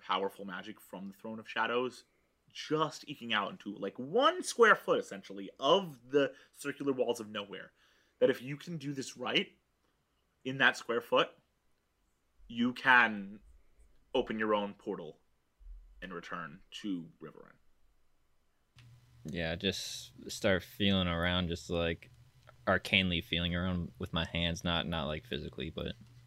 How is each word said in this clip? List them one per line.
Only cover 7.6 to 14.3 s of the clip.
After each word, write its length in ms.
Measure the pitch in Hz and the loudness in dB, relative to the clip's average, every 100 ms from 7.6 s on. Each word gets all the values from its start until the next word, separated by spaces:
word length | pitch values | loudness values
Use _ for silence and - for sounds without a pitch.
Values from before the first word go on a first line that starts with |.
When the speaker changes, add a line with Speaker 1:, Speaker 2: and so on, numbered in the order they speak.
| - _ _ _ _ - | -14 _ _ _ _ 2
Speaker 1:
that 100 | - | 4
if 100 | 127 | 4
you 160 | 127 143 | -4 -10
can 200 | - 170 | -8 -8
do 160 | 139 | -6
this 240 | 135 123 - | -6 -8 -8
right 320 | 120 135 196 - _ _ _ _ _ _ _ _ | -2 0 -2 -8 _ _ _ _ _ _ _ _
in 140 | 131 135 | -6 4
that 180 | 127 127 | 4 4
square 240 | - 117 | -2 -4
foot, 280 | - 127 156 - _ _ _ _ _ _ _ _ _ _ - | 2 2 2 -2 _ _ _ _ _ _ _ _ _ _ -8
you 260 | 117 120 | 0 2
can 680 | 123 135 127 113 107 98 107 - - _ _ - - _ | 2 6 8 8 2 -8 -14 -20 -20 _ _ -20 -20 _
open 240 | 131 120 | -2 -2